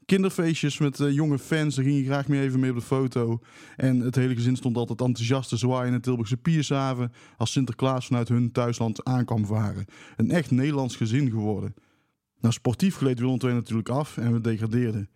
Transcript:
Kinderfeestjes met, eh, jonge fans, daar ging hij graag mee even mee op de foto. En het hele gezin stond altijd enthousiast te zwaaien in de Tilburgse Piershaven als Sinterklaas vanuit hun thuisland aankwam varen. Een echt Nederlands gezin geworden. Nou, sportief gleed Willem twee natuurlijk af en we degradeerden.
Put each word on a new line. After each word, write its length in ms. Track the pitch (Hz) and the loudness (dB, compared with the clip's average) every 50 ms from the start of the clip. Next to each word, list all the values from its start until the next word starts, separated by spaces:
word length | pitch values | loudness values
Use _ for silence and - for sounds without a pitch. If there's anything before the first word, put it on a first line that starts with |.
| _ | _
Kinderfeestjes 760 | - 190 196 190 190 185 - 170 165 160 - - 147 - - | 2 2 2 2 2 0 0 0 0 0 0 0 -2 0 0
met, 220 | 151 143 131 - | 0 0 0 0
eh, 140 | 143 143 139 | 0 2 2
jonge 240 | 143 160 151 143 127 | 2 2 2 0 0
fans, 360 | - - 160 156 151 151 123 | -2 -2 0 0 0 0 0
daar 100 | 135 131 | 0 2
ging 120 | 139 147 | 2 2
hij 100 | 139 131 | 2 0
graag 220 | 131 139 143 135 143 | 0 0 -2 0 0
mee 140 | 143 139 135 | 0 0 2
even 180 | 135 127 131 | 2 2 2
mee 100 | 131 127 | 2 2
op 60 | 120 | 0
de 60 | 120 113 | -2 -2
foto. 580 | - 135 131 135 127 - 123 117 117 117 117 - - - - - - - | 0 0 0 0 0 0 0 0 0 0 -2 -4 -10 -20 -20 -20 -18 -6
En 240 | - 131 131 127 123 | -2 0 2 2 2
het 140 | 117 127 120 | 2 2 2
hele 200 | 131 127 127 127 | 2 2 2 2
gezin 220 | 113 120 127 127 | 0 2 0 0
stond 200 | 123 - 127 113 | 0 0 -2 0
altijd 240 | 120 117 110 117 107 | 0 -2 -4 -4 -2
enthousiast 480 | 127 123 117 117 117 117 139 135 127 - | 0 0 0 0 0 0 0 0 0 -2
te 80 | 123 | -4
zwaaien 320 | 110 123 123 131 127 123 123 | 0 0 0 0 0 0 0
in 60 | 123 | -2
de 60 | 120 | -2
Tilburgse 360 | - 127 127 117 113 101 127 | 0 -2 -2 -2 -2 -2 -4
Piershaven 760 | 120 - 165 160 156 143 - 143 139 135 135 127 123 123 117 - - - - - | -2 0 0 2 2 2 0 0 0 0 0 -2 -2 -4 -6 -6 -12 -20 -14 -6
als 160 | - 113 - - | -4 -4 -2 0
Sinterklaas 540 | 143 131 117 117 - 135 131 131 127 - | 0 0 -2 -2 0 0 0 0 0 -2
vanuit 220 | - 127 120 117 117 | -2 0 0 0 2
hun 240 | 120 120 123 117 120 | 2 2 2 0 0
thuisland 520 | 127 120 120 120 - 117 113 107 - - | 0 0 0 0 -2 -2 -2 -4 -4 -2
aankwam 420 | 131 127 127 117 - 113 107 104 | -2 0 0 0 0 0 0 0
varen. 380 | 98 107 110 110 101 95 98 101 - - - - - - | 0 0 0 -2 -2 -4 -6 -8 -10 -12 -20 -20 -12 -4
Een 140 | - 113 - | -2 0 2
echt 200 | 160 175 147 - | 2 0 0 2
Nederlands 460 | 135 123 135 151 147 139 131 120 - | 0 2 2 2 0 -2 -2 -4 -4
gezin 340 | - 120 107 120 143 143 127 | -4 -2 0 0 2 0 0
geworden. 440 | 110 110 104 107 107 95 101 101 101 - _ _ _ _ _ _ _ _ _ _ _ _ | 0 0 -2 -2 -2 -2 -4 -8 -10 -14 _ _ _ _ _ _ _ _ _ _ _ _
Nou, 140 | - 113 117 | 0 0 0
sportief 420 | - - 127 113 - 185 196 165 | 0 0 -2 0 2 2 0 0
gleed 220 | - 131 135 127 113 | 2 0 0 0 0
Willem 200 | 120 131 131 113 | 0 0 0 0
twee 160 | 127 127 123 | 0 0 0
natuurlijk 340 | 120 110 - 110 113 101 - | 0 -2 -2 -2 -2 -2 -2
af 280 | 123 143 156 - - | -2 -2 -2 -4 -4
en 160 | 120 117 117 117 | -4 0 0 0
we 80 | 117 | 2
degradeerden. 680 | 110 117 113 104 113 107 110 123 123 113 107 104 98 - _ | 0 0 -2 -2 -2 0 0 0 0 0 -2 -4 -6 -8 _